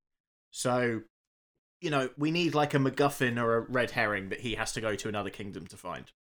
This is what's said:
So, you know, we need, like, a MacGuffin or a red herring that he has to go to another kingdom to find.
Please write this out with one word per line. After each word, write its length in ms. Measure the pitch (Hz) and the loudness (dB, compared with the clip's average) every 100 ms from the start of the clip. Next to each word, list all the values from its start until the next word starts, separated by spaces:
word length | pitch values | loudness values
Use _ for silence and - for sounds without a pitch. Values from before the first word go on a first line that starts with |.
| _ _ _ _ _ | _ _ _ _ _
So, 520 | - 127 123 120 113 - _ _ _ _ _ _ _ | -4 0 2 2 -2 -6 _ _ _ _ _ _ _
you 100 | 165 | -2
know, 200 | 143 127 - | 0 -2 -2
we 140 | 151 | 0
need, 240 | 170 170 | 2 2
like, 200 | 147 143 | 4 4
a 40 | 143 | 4
MacGuffin 640 | 135 - 143 - 127 117 | 2 4 2 4 0 2
or 140 | 117 117 | 2 2
a 40 | |
red 320 | - 127 113 | 2 0 0
herring 360 | 127 107 101 95 | 2 0 0 -4
that 100 | 95 | -6
he 140 | 120 | -4
has 180 | 104 110 | -4 -4
to 80 | 120 | -2
go 140 | 110 | -2
to 140 | 101 113 | -2 -4
another 220 | 104 98 | -4 -4
kingdom 360 | - 101 - 117 | -8 -10 -10 -12
to 80 | 101 | -14
find. 280 | 90 71 64 - | -10 -10 -12 -20